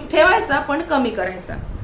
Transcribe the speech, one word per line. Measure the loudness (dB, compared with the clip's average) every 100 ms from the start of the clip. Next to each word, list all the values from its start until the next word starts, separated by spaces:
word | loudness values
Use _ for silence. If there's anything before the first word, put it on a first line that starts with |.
| 0
ठेवायचा, | 4 6 4 2 -2
पण | 0 -4
कमी | 0 0 0
करायचा. | -2 -4 -6 -10 -10 -8 -10